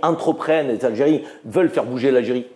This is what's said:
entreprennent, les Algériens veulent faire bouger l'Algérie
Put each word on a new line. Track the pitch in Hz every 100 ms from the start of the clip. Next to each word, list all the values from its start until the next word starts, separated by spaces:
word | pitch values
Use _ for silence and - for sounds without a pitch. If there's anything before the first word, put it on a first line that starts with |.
entreprennent, | 156 165 160 - - 156 139
les | 110
Algériens | 127 110 143 151 - -
veulent | - 147 175
faire | -
bouger | 120 127 135
l'Algérie | 127 113 123 123